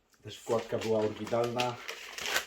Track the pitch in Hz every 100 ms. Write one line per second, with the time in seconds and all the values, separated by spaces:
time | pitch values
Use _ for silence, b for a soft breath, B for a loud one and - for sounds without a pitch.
0 | _ _ 110 - - 113 - 113 110 110
1 | 107 104 107 117 120 120 123 120 - -
2 | - - - -